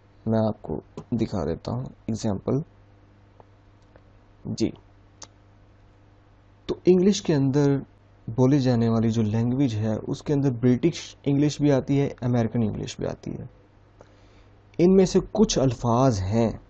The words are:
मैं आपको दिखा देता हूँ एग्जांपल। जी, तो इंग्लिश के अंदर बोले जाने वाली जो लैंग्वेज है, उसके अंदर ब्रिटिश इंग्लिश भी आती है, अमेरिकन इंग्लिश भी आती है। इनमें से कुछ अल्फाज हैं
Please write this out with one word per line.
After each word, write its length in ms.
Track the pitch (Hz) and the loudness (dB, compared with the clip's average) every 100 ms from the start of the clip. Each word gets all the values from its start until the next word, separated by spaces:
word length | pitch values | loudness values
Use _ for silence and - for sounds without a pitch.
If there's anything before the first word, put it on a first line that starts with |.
| _ _ - | _ _ -2
मैं 120 | 113 | 0
आपको 420 | 110 104 - 76 - - - | 0 -4 -8 -10 -12 -20 -6
दिखा 320 | 117 117 104 76 | -4 -2 -4 -4
देता 260 | 82 - | -6 -6
हूँ 180 | 117 135 - - | -8 -8 -14 -10
एग्जांपल। 540 | 113 113 98 - 123 165 - - - - - - - - - _ - - - - - _ - - | -6 -4 -4 -2 -4 -4 -14 -20 -20 -20 -20 -20 -20 -20 -20 _ -20 -20 -20 -20 -20 _ -18 -12
जी, 260 | 110 110 - - - - _ - _ - - - - - - - _ _ _ _ - - | -4 -4 -4 -18 -20 -20 _ -20 _ -20 -20 -20 -20 -20 -20 -20 _ _ _ _ -14 -10
तो 120 | - - | -2 2
इंग्लिश 320 | 180 185 196 | 4 4 0
के 140 | - | 0
अंदर 480 | 151 135 135 143 139 - _ - - - | 0 2 2 2 0 -4 _ -20 -20 -8
बोले 300 | 113 127 147 | 0 2 4
जाने 300 | 127 120 117 | 2 2 2
वाली 200 | 113 113 | 2 0
जो 120 | 110 | 0
लैंग्वेज 520 | 107 110 117 127 143 | 0 0 0 0 0
है, 240 | 107 110 107 | -2 -4 -4
उसके 360 | - 139 - | -6 -8 -4
अंदर 180 | 147 139 | -2 0
ब्रिटिश 680 | 120 123 123 170 160 - - - | 0 2 2 2 -2 -10 -10 -2
इंग्लिश 340 | 143 147 143 | 0 0 0
भी 80 | 147 | 2
आती 280 | 135 123 139 | 2 2 0
है, 180 | 139 - | -2 -4
अमेरिकन 400 | 127 123 117 120 | -2 0 0 0
इंग्लिश 340 | 110 104 101 - | -2 -4 -8 -8
भी 60 | - | -8
आती 260 | - - | -8 -10
है। 180 | - - - - _ _ - - - - - - - _ - | -12 -14 -20 -20 _ _ -20 -20 -20 -20 -20 -20 -20 _ 0
इनमें 260 | 170 190 185 | 4 6 4
से 140 | 190 | 2
कुछ 380 | - - 214 - | 0 0 0 2
अल्फाज 600 | 131 120 120 117 135 107 | 0 0 0 2 2 2
हैं 420 | 92 110 117 - - | 0 0 0 -2 -14